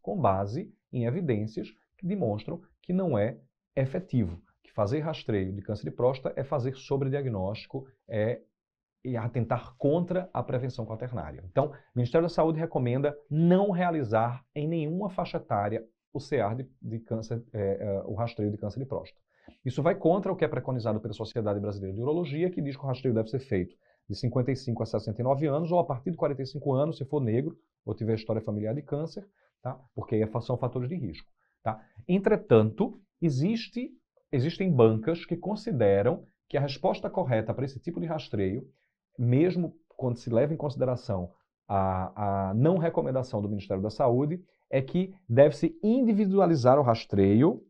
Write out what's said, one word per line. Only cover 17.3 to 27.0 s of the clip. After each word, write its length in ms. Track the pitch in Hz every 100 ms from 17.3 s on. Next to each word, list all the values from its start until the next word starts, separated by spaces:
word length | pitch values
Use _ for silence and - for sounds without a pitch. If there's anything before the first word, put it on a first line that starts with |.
| 117 117
é, 260 | 107 98 98
é, 220 | 107 98 -
o 80 |
rastreio 360 | 101 117 - 104
de 60 | 104
câncer 240 | 104 101
de 60 | 135
próstata. 340 | 92 82 _ _ _ - _
Isso 180 | 131 123
vai 120 | 151
contra 380 | 175 160 185 190
o 40 | 185
que 80 |
é 40 | 151
preconizado 500 | 135 127 127 113 107
pela 140 | 107
Sociedade 480 | 107 107 - 104 101
Brasileira 340 | 101 101 95
de 80 | 98
Urologia, 480 | 123 160 170 139 180
que 120 | 180
diz 120 | 143
que 80 | 135
o 40 | 139
rastreio 280 | 127 131
deve 140 | 110 110
ser 120 | 131
feito 360 | - 101 90 _ _ _ _
de 80 | 101
cinquenta 340 | 127 123 123
e 60 | 131
cinco 260 | - 113
a 40 | 110
sessenta 340 | 113 110 104
e 40 |
nove 220 | 123 135 151
anos, 240 | 139 165
ou 80 | 175
a 60 |
partir 260 | - 131 -
de 60 | 170
quarenta 260 | 156 135
e 40 | 131
cinco 260 | 147 143
anos, 260 | 131 147
se 60 | -